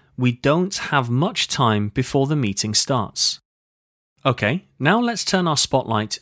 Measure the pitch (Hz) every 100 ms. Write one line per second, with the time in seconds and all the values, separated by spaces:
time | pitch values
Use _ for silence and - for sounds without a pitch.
0 | _ - 127 120 143 160 185 - - 143
1 | 120 123 190 - - - 120 104 104 135
2 | 127 139 135 151 110 98 107 107 - 127
3 | - - - - _ _ _ _ _ _
4 | _ _ 135 - 104 175 - - 139 220
5 | 240 220 - 190 175 143 - 135 - 110
6 | 107 -